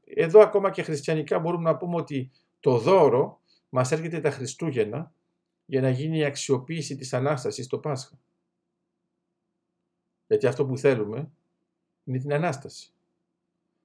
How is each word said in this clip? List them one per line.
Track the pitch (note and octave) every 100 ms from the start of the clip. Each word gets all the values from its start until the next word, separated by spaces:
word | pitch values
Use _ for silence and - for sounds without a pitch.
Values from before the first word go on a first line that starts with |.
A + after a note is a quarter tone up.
| -
εδώ, | - E3 G#3
ακόμα | G#3+ G3+ G3
και | F#3+
χριστιανικά, | E3 D3+ - D#3 D3+ F3+
μπορούμε | E3 E3+
να | E3 D#3+
πούμε | F3 E3+
ότι | C#3+ C3+ B2+ _ _ _
το | - A#2+
δώρο | B2+ F#3+ C#3+ B2 E3+ - _ _ -
μας | B2+ B2+
έρχεται | D#3 E3 E3
τα | D3
Χριστούγεννα | - B2 - E3 B2 G#2 B2 E3+ _ _ _ _ _ -
για | C3
να | C3
γίνει | B2+ D#3 D#3+
η |
αξιοποίηση | C#3+ C#3 - C3 C3 D#3+ C3+ C#3
της | C3+
Ανάστασης | C3 C3+ D3 D3+ - B2+
το | -
Πάσχα. | D#3 C3+ - - _ _ _ _ _ _ _ _ _ _ _ _ _ _ _ _ _ _ _ _ -
Γιατί | G#2+ B2+
αυτό | B2 C3+
που | B2+
θέλουμε | C#3+ B2 G#2 A#2 D#3 _ _ _ _ _ _ _
είναι | - B2+
την | C#3+
Ανάσταση. | C#3+ E3+ C3 - - - _ _ _ _ _ _ _ _ _